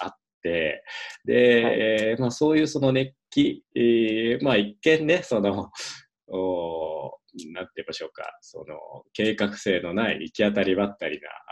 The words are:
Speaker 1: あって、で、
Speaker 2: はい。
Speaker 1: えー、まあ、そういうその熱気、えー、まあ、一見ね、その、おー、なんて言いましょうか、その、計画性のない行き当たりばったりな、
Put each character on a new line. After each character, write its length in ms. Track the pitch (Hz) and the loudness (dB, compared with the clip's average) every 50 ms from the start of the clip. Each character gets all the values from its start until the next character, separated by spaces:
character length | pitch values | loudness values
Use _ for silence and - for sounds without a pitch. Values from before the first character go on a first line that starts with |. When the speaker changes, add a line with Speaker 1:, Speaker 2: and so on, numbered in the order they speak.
Speaker 1:
あ 80 | 87 - | -10 -10
っ 80 | - _ _ _ _ _ | -10 _ _ _ _ _
て、 420 | - 85 85 85 80 76 71 - - - - - - - - - - | -4 -2 -2 0 0 -2 -4 -6 -10 -14 -14 -14 -14 -14 -16 -8 -2
で、 400 | 117 120 123 123 123 120 117 117 | 2 4 6 6 6 6 6 4
Speaker 2:
は 60 | 120 | 2
い。 40 | 110 110 | 2 2
Speaker 1:
え 380 | 110 110 110 107 107 110 117 127 | 2 2 2 2 2 0 0 0
ー、 20 | |
ま 80 | 131 120 | 0 -2
あ、 20 | |
そ 220 | 117 - 151 151 156 | 0 2 2 4 4
う 40 | 156 | 4
い 40 | |
う 40 | 156 | 2
そ 120 | 147 - 139 | 2 0 0
の 140 | 139 131 | 2 2
熱 200 | 131 131 135 135 - _ _ _ | 2 2 0 -2 -6 _ _ _
気、 340 | - 143 147 143 - - - _ - | 0 2 2 2 0 -4 -10 _ 0
え 640 | 123 120 120 117 117 113 110 110 110 113 117 120 - | 2 4 6 6 4 4 2 0 0 0 0 0 0
ー、 40 | 147 | 2
ま 80 | 135 | 2
あ、 40 | 120 | 4
一 200 | 104 104 104 - _ | 2 2 0 -4 _
見 260 | - 160 160 156 156 | 2 2 4 4 4
ね、 160 | 151 175 180 | 2 0 0
そ 180 | - - 120 104 | 0 0 0 2
の、 300 | 98 101 95 101 92 - - - - - - - - _ _ _ _ - | 2 2 0 0 -4 -8 -10 -12 -12 -12 -14 -16 -20 _ _ _ _ -8
お 760 | 98 92 92 92 90 87 85 82 82 80 80 78 80 76 67 - | -6 -4 -2 -2 -2 -4 -4 -6 -6 -6 -6 -6 -6 -8 -8 -10
ー、 440 | - - _ _ - - 82 76 | -12 -16 _ _ -18 -18 -16 -14
な 100 | 85 92 | -12 -12
ん 40 | 92 | -14
て 60 | - _ | -12 _
言 80 | 82 - | -12 -12
い 20 | |
ま 60 | - | -10
し 100 | 78 - | -10 -10
ょ 60 | 80 78 | -12 -12
う 20 | |
か、 140 | - 76 76 76 - - | -12 -12 -14 -14 -14 -18
そ 240 | - - - 80 78 78 | -20 -20 -18 -16 -16 -14
の、 360 | 76 76 78 78 - - - _ | -16 -16 -16 -18 -18 -20 -20 _
計 220 | - - 107 107 107 | -6 -2 -2 0 0
画 220 | - 104 98 - | 0 -2 -4 -4
性 240 | - - 107 90 85 | -4 -2 -2 -2 -2
の 140 | 87 85 87 | -2 -4 -2
な 180 | 107 113 101 | -2 -2 -2
い 60 | 78 73 | -2 -4
行 100 | 80 80 | -8 -6
き 100 | - - | -2 0
当 100 | 107 104 | 0 2
た 100 | 104 101 | 2 0
り 120 | 92 95 92 | 0 2 2
ば 120 | 98 101 | 2 0
っ 100 | 101 101 - | -2 -2 -6
た 100 | - 73 | -8 -8
り 120 | 76 73 | -8 -8
な、 80 | - - - - - - | -10 -14 -18 -18 -16 -14